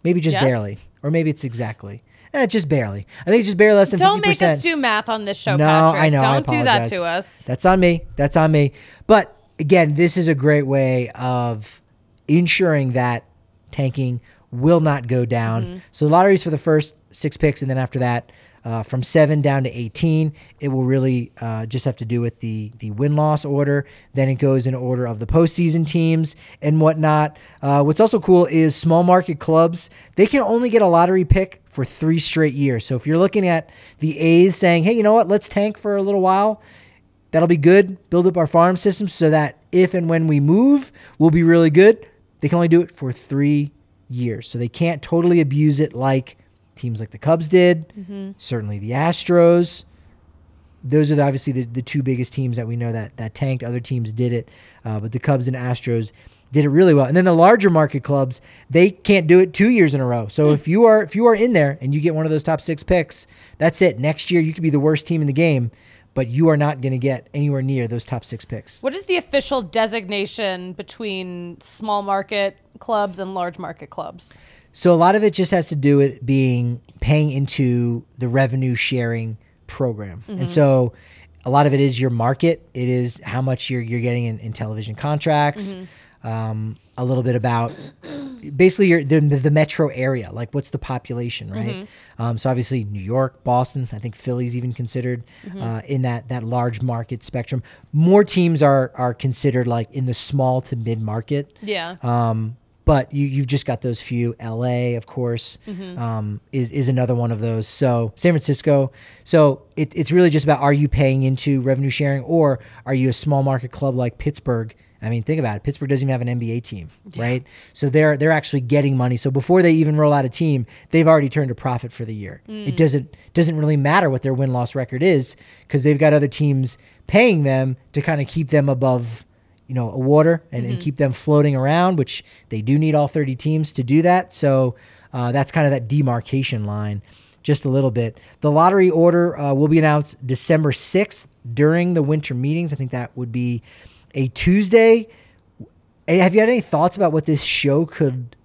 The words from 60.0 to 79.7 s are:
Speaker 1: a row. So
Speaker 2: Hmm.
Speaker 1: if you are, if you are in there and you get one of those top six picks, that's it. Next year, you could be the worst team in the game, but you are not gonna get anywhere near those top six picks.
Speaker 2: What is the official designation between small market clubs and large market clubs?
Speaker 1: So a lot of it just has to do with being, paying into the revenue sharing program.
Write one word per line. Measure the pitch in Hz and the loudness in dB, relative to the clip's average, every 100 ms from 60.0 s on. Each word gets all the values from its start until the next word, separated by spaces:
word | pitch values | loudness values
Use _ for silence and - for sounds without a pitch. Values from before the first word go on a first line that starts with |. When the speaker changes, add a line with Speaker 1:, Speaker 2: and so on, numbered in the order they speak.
Speaker 1:
a | 127 | -2
row. | 120 104 | -2 -4
So | - 151 | 0 2
Speaker 2:
Hmm. | |
Speaker 1:
if | 147 - | 2 2
you | 190 233 | 4 6
are, | 214 | 6
if | 175 202 | 2 2
you | 240 | 4
are | 214 | 4
in | 240 | 2
there | 196 143 139 | 4 2 -2
and | 131 147 | -4 -2
you | |
get | 165 156 | 0 -2
one | 160 | -2
of | |
those | 156 | -2
top | 170 156 | -2 -4
six | - 151 | -4 -8
picks, | - 180 - - - _ - - | 0 0 0 -10 -16 _ -20 -2
that's | 160 - | -2 2
it. | 180 107 | 0 2
Next | 147 151 - | -4 -2 0
year, | 175 | 0
you | 160 | 0
could | 160 | -2
be | 160 | 0
the | 147 | 2
worst | 147 151 - | 2 0 -2
team | 165 | -2
in | 147 | -2
the | |
game, | 139 165 139 117 _ _ _ _ | 0 2 0 -2 _ _ _ _
but | - 123 | -6 -4
you | 127 165 | 0 2
are | 151 | 2
not | 147 139 | 0 -2
gonna | 131 131 | -4 -2
get | 135 127 _ | -2 -4 _
anywhere | 143 147 139 | -4 -2 -2
near | 131 135 117 | -2 -4 -4
those | 117 - | -6 -8
top | 120 | -10
six | - 113 - | -10 -16 -12
picks. | 110 - - | -14 -14 -10
Speaker 2:
What | 277 349 | -8 -8
is | 381 | -4
the | 359 | -6
official | - 277 - 269 | -2 -4 -2 -6
designation | 185 226 220 226 185 202 208 - 202 185 180 | -4 -2 -2 -4 -6 -6 -6 -6 -6 -6 -10
between | 180 - - 220 190 185 175 175 - | -14 -16 -10 -8 -8 -10 -12 -14 -16
small | - - 214 208 | -20 -12 -6 -4
market | 196 196 196 208 196 - _ - | -2 -4 -4 -4 -4 -6 _ -18
clubs | - 214 202 175 | -4 -4 -4 -6
and | 190 | -10
large | 190 175 180 | -6 -8 -8
market | 165 165 - | -14 -14 -16
clubs? | - 160 180 - - _ _ _ | -14 -14 -16 -20 -20 _ _ _
Speaker 1:
So | - 175 | -2 2
a | 170 | 4
lot | 170 208 | 4 4
of | |
it | 214 | 0
just | - 180 | 0 0
has | 185 156 | 0 -2
to | 151 | -2
do | 143 143 | 2 4
with | 139 - 123 | 2 -2 -2
being, | 135 131 123 120 123 _ - | 0 2 0 -4 -6 _ -6
paying | - 151 151 | 0 2 0
into | 135 139 - 127 120 120 117 _ - | -2 -4 -2 0 0 -2 -4 _ -10
the | 123 | -2
revenue | 131 135 131 131 117 | 0 0 -2 -2 -4
sharing | - 127 117 117 113 110 _ _ | -4 -4 -4 -4 -8 -12 _ _
program. | - | -20